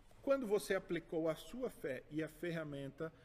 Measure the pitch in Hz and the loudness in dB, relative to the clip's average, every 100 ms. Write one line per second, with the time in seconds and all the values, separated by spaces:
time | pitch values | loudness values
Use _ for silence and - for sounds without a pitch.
0 | - - - 277 220 202 - 190 - 170 | -20 -6 2 4 6 2 4 0 2 -2
1 | - 165 160 156 - 240 240 - 151 127 | 0 2 2 0 -4 -4 -4 -2 -4 -4
2 | - 151 151 - 175 165 151 139 139 131 | -4 -2 -2 -2 -2 -2 -2 -4 -6 -4
3 | 160 - | -6 -6